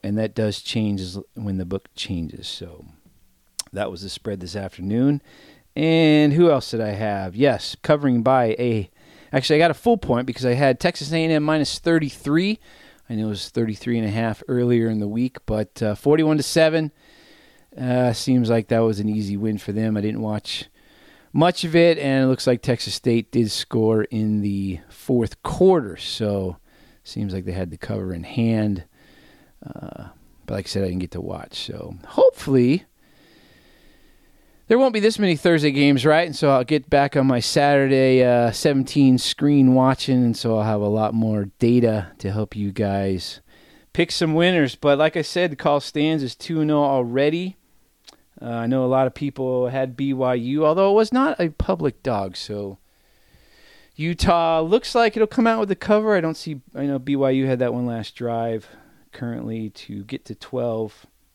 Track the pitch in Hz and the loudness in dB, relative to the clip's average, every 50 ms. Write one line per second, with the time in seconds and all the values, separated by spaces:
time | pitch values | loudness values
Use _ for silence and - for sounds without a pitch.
0 | - 101 104 110 110 107 - 117 110 107 101 - - - - 113 107 104 101 95 | -6 -4 -2 -2 -2 -2 -2 -2 -2 -2 -4 -6 -10 -6 -4 -2 -2 -2 -2 -4
1 | 92 90 90 101 - - _ 113 107 101 95 92 90 87 98 95 - _ _ - | -6 -8 -10 -12 -14 -14 _ -10 -8 -6 -4 -6 -4 -6 -8 -8 -8 _ _ -14
2 | - - 92 85 82 76 - - - - - - 92 82 78 73 76 76 - _ | -8 -8 -6 -6 -6 -8 -10 -14 -14 -14 -14 -14 -16 -18 -18 -20 -20 -20 -20 _
3 | _ _ _ _ _ _ _ _ _ _ _ - - - - 98 104 - 92 87 | _ _ _ _ _ _ _ _ _ _ _ -14 -14 -10 -6 -6 -6 -6 -6 -10
4 | 98 92 - - - 113 101 92 90 87 92 101 98 92 - - 90 98 107 120 | -12 -14 -14 -10 -8 -8 -8 -8 -10 -10 -10 -8 -10 -10 -10 -10 -6 -4 0 2
5 | 131 143 147 139 - _ - - - - - _ _ _ _ - 156 165 160 165 | 2 2 0 -2 -6 _ -20 -20 -20 -20 -20 _ _ _ _ -4 0 2 2 4
6 | 160 156 151 151 151 147 143 165 175 165 147 127 - - - 113 110 107 101 101 | 4 4 6 6 4 4 4 4 4 4 4 2 -2 -4 -6 -4 -4 -4 -4 -4
7 | 110 104 101 98 95 92 90 113 143 139 113 98 - - - - - - 151 147 | -4 -4 -4 -4 -6 -6 -2 2 2 2 2 0 -4 -10 -12 -8 0 0 0 2
8 | 143 135 123 117 110 127 131 127 120 110 107 - 123 123 113 107 92 - _ _ | 2 2 0 2 2 2 2 4 2 2 0 0 -2 -2 -2 -2 -4 -8 _ _
9 | _ _ - - - _ - 135 - - 151 151 170 165 147 - - 240 233 196 | _ _ -20 -20 -14 _ -4 -2 0 2 4 4 4 2 2 0 2 2 2 2
10 | - - 123 120 127 127 117 - 131 123 120 131 143 135 131 - - 175 - - | 0 0 0 0 0 -4 -6 -2 0 0 2 2 2 2 2 2 0 -2 -2 -4
11 | 143 143 165 160 160 165 160 151 151 156 156 156 139 - - - - 170 165 160 | -6 -4 -2 0 0 2 2 2 2 0 0 0 -2 -2 -6 -4 0 2 2 2
12 | 151 131 - - - 139 147 165 190 202 214 - _ - - - - - _ _ | 0 -2 -6 -8 -4 -2 0 0 0 0 -2 -4 _ -18 -20 -20 -20 -20 _ _
13 | _ - 117 107 110 107 104 95 - - - 120 117 110 104 - - 123 120 117 | _ -8 -6 -4 -4 -4 -4 -6 -10 -6 -4 -4 -4 -2 -4 -6 -4 -4 -2 -2
14 | 110 104 104 113 117 113 107 - - - 127 123 123 120 120 117 113 113 110 107 | -2 -2 -2 -2 -2 -4 -4 -6 -6 -4 -2 0 2 2 2 2 2 0 0 -2
15 | 104 101 107 117 127 127 - - - - 107 107 104 - _ - 113 107 104 - | -4 -4 -4 -4 -4 -4 -6 -10 -6 -4 -4 -4 -4 -6 _ -4 -4 -4 -4 0
16 | - 143 151 160 156 156 156 151 143 - - 165 160 156 160 160 156 147 - _ | 2 2 2 4 4 2 0 0 -2 0 2 4 4 4 2 0 -2 -4 -8 _
17 | _ _ _ _ _ _ - _ _ _ _ _ _ _ - - 127 127 123 127 | _ _ _ _ _ _ -20 _ _ _ _ _ _ _ -10 -6 -2 0 2 2
18 | 123 123 113 - - 135 127 127 117 113 117 113 101 - 120 113 113 113 107 101 | 2 2 0 0 0 2 2 2 4 2 2 0 2 0 0 2 2 2 0 0
19 | 104 107 107 107 104 98 101 101 110 110 104 98 - - 101 110 110 110 107 104 | -2 -2 -2 -2 -4 -4 -4 -4 -2 -2 -4 -4 -6 -6 -4 -2 -2 -2 -2 -2
20 | 101 107 110 110 110 107 107 104 - - - - - - _ _ _ _ _ _ | -2 -4 -4 -4 -6 -4 -6 -6 -6 -8 -10 -10 -12 -14 _ _ _ _ _ _
21 | _ - - _ _ _ - 139 160 180 175 - 185 165 160 170 170 170 165 151 | _ -20 -20 _ _ _ 0 2 2 2 2 0 -4 2 4 6 6 6 4 2
22 | 139 139 135 135 131 131 131 - - 131 123 - - - 120 - - 107 - - | 0 0 2 2 2 2 2 2 2 0 0 0 0 -2 -2 -2 -2 -8 -8 -4
23 | - 123 117 117 107 - - 120 113 101 - - - - - 113 110 110 113 107 | 0 0 0 0 0 0 0 0 0 0 -2 -6 -6 -4 -2 0 2 2 2 2
24 | 104 - 117 110 110 107 107 104 101 101 101 98 98 95 92 80 - _ - - | 0 -2 -2 -2 -2 0 0 0 -2 -2 -4 -4 -4 -6 -6 -8 -12 _ -20 -12
25 | - - 131 120 113 - - - - - - - 180 190 185 160 117 98 80 - | -4 -2 0 0 0 -2 -6 -10 -10 -10 0 2 4 4 4 4 0 -4 -10 -12
26 | - - - - 110 104 101 98 95 92 87 - _ _ _ _ _ _ _ _ | -10 -10 -6 -4 -2 -2 -2 -2 -4 -6 -8 -10 _ _ _ _ _ _ _ _
27 | _ - - 113 104 98 92 95 90 98 90 95 92 82 82 - - - 110 101 | _ -12 -8 -8 -6 -6 -6 -6 -6 -6 -6 -6 -6 -8 -8 -10 -8 -8 -6 -6
28 | 95 92 90 85 85 - - 117 113 113 113 110 107 104 101 87 - - _ _ | -6 -6 -8 -10 -10 -6 -4 -2 0 0 0 0 0 0 -2 -4 -6 -12 _ _
29 | _ _ _ _ _ _ _ _ _ _ _ _ - - - - - - - - | _ _ _ _ _ _ _ _ _ _ _ _ -18 -18 -16 -16 -16 -16 -16 -16
30 | - - - _ _ _ _ _ _ - 113 101 - - - 98 98 92 90 92 | -18 -20 -20 _ _ _ _ _ _ -8 -8 -8 -8 -6 -4 -4 -4 -2 -4 -6
31 | 90 82 - 87 90 95 90 80 - - - - - - - - - - 85 87 | -6 -8 -8 -10 -10 -10 -10 -12 -14 -14 -14 -14 -12 -12 -12 -12 -14 -14 -16 -18
32 | - - - - 523 508 - - - 143 135 127 120 127 151 185 - _ _ _ | -18 -6 0 4 4 4 4 0 -2 2 4 4 4 4 2 0 -2 _ _ _
33 | _ _ _ _ _ _ _ _ _ _ _ _ _ _ _ _ _ _ _ _ | _ _ _ _ _ _ _ _ _ _ _ _ _ _ _ _ _ _ _ _
34 | _ _ _ _ _ _ _ _ _ _ _ _ _ - 226 247 269 - 220 214 | _ _ _ _ _ _ _ _ _ _ _ _ _ 2 4 4 4 4 2 2
35 | 202 220 220 - 208 185 165 143 - 175 170 156 147 147 135 143 143 143 139 127 | 2 0 2 2 2 0 0 2 4 4 4 4 4 2 2 4 4 4 4 4
36 | 120 156 151 160 175 165 131 - 160 143 139 127 123 - 156 143 - - 143 139 | 4 4 4 4 2 0 -2 0 2 2 4 2 2 0 0 -2 0 2 2 2
37 | 143 139 - 143 131 135 127 117 - - - 151 143 143 143 139 139 131 135 131 | 2 2 2 2 2 4 2 2 0 0 2 2 4 4 4 4 4 4 4 4
38 | 131 131 127 127 123 123 123 120 120 117 110 - - 151 139 135 131 - - 143 | 6 6 6 6 6 6 4 4 2 2 0 0 0 2 2 2 0 0 2 4
39 | 139 131 127 123 - - - - 147 147 147 139 131 127 127 131 131 131 131 - | 6 6 6 4 2 -4 -4 0 2 4 4 6 6 6 6 6 4 4 2 0
40 | - 139 127 127 123 117 113 - - 117 113 107 107 110 107 104 104 104 107 110 | 0 0 2 2 2 2 0 -2 -2 0 0 0 0 0 0 0 0 0 0 0
41 | 110 104 110 110 113 110 107 104 101 95 - _ 120 117 120 123 120 113 107 104 | 0 0 0 0 0 0 0 -2 -4 -6 -4 _ 2 4 4 4 4 2 0 -2
42 | 90 85 - - - 95 101 107 104 - - 107 101 101 95 - 107 98 98 98 | -4 -8 -12 -8 -6 -6 -4 -4 -6 -6 -6 -6 -6 -6 -4 -4 -2 -2 -2 -2
43 | 98 98 95 87 - - - - _ _ _ _ _ _ _ _ _ _ - - | -2 -2 -2 -4 -6 -10 -14 -18 _ _ _ _ _ _ _ _ _ _ -4 -2
44 | 170 - - - 180 160 156 165 170 180 185 170 143 123 - - - 143 143 139 | -2 -2 -2 -2 -2 0 2 2 2 2 4 2 0 0 -2 -2 0 0 2 4
45 | 156 160 - 170 147 - - 180 180 170 139 - - 156 147 143 - - - 151 | 2 0 0 -2 -6 -4 -2 -2 -2 -2 -2 -2 0 0 0 0 -2 -4 -2 -2
46 | 151 156 160 151 135 120 - - - - 165 156 151 151 151 147 147 139 139 131 | 0 0 0 -2 -4 -6 -8 -12 -10 -6 -4 -2 0 0 2 2 2 2 0 0
47 | 123 117 120 135 143 151 160 170 185 185 190 _ _ _ _ _ _ _ _ _ | -2 -2 0 0 0 0 0 -2 -4 -8 -10 _ _ _ _ _ _ _ _ _
48 | _ - _ _ _ _ _ - 120 120 117 117 117 120 131 131 127 127 131 131 | _ -20 _ _ _ _ _ -14 -10 -8 -6 -4 -4 -2 -2 0 0 0 2 2
49 | 131 127 - - 147 143 - 135 131 127 127 123 127 120 131 135 135 131 120 131 | 0 0 -2 -6 -8 -8 -6 -6 -4 -2 -2 -2 -2 -2 -2 -4 -4 -4 -4 -4
50 | 139 139 135 127 131 127 127 123 117 127 139 151 160 175 170 185 196 202 202 220 | -4 -4 -2 -2 0 0 0 -2 -2 -4 -2 0 2 2 2 4 2 4 4 4
51 | 220 214 247 254 269 311 - - 175 160 - - - - 180 165 151 135 - - | 2 2 2 0 0 0 0 -2 -2 -4 -2 -4 -4 -4 -2 -2 -2 -4 -4 -4
52 | - 135 113 101 98 95 90 - - - 104 101 101 98 95 - _ _ _ _ | -6 -4 -4 -2 -4 -6 -8 -12 -12 -10 -8 -8 -8 -10 -12 -16 _ _ _ _
53 | _ _ _ _ _ _ _ _ _ _ _ _ _ _ _ - _ _ _ - | _ _ _ _ _ _ _ _ _ _ _ _ _ _ _ -20 _ _ _ -6
54 | 156 170 170 - - 190 175 170 165 165 165 160 160 165 208 254 - - - 233 | -6 -4 -2 0 2 2 4 4 4 2 2 0 2 2 2 0 0 0 0 2
55 | 233 214 - 220 220 214 - - 226 226 226 226 214 196 185 - - 208 208 214 | 2 2 2 2 0 0 2 2 2 2 2 0 0 -2 -4 -4 0 2 2 2
56 | 214 214 208 180 165 160 156 - - 160 151 131 - _ - 139 143 143 139 135 | 4 2 2 2 0 -2 -4 -6 -10 -10 -12 -12 -14 _ -8 -6 -4 -2 -2 -4
57 | 131 143 139 135 135 131 131 135 131 135 127 123 127 120 117 123 123 120 117 113 | -2 -2 0 2 2 2 2 2 2 0 0 0 0 -2 -2 -2 -4 -4 -4 -6
58 | 104 - - - 120 117 117 117 117 117 113 110 - - - - _ _ _ _ | -8 -10 -10 -8 -6 -4 -4 -2 -2 -4 -4 -6 -8 -12 -20 -20 _ _ _ _
59 | _ _ - - 120 120 117 120 117 113 113 113 110 104 - - - - 104 101 | _ _ -14 -12 -10 -8 -8 -8 -8 -8 -8 -8 -10 -10 -12 -16 -16 -14 -14 -14
60 | 98 113 135 - - - 107 - - - 131 123 120 120 113 113 110 104 - _ | -12 -12 -14 -14 -12 -14 -16 -16 -14 -8 -6 -4 -4 -4 -4 -4 -6 -8 -10 _
61 | - _ _ _ _ _ | -20 _ _ _ _ _